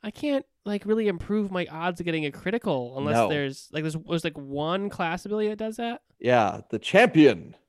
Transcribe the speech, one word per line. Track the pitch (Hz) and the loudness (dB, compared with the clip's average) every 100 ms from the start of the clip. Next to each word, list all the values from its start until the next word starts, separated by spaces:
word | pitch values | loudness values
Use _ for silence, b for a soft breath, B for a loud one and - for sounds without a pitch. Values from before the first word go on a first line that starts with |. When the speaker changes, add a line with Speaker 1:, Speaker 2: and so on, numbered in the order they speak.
Speaker 1:
I | 220 | -12
can't, | - 294 277 - _ - | -6 -2 -2 -4 _ -6
like, | 208 202 | -6 0
really | 220 214 | 2 2
improve | 175 - 208 202 | 0 -2 -2 0
my | 185 175 | -4 -6
odds | 156 175 170 | -4 -4 -4
of | 170 | -2
getting | 160 151 | -2 -2
a | |
critical | 139 - 226 226 143 123 131 | -4 -4 -4 -2 -2 -4 -4
unless | 143 113 | 0 4
Speaker 2:
No. | 180 | 4
Speaker 1:
there's, | 151 139 135 - | 2 -4 -6 -10
like, | 156 | -6
there's, | 156 156 - | -4 -6 -4
there's, | 165 | -2
like, | 165 151 | -2 -8
one | 139 139 156 185 202 | -10 -4 -2 -2 -4
class | - 170 175 202 | -4 -4 -4 -6
ability | 214 214 | -2 -2
that | 214 | -4
does | 220 220 | -8 -6
that. | 233 240 _ _ | -8 -8 _ _
Speaker 2:
Yeah, | 117 123 104 104 - | 2 4 4 -2 -8
the | 110 | -8
champion. | - 185 233 160 147 95 76 - | 2 4 6 8 8 6 -6 -20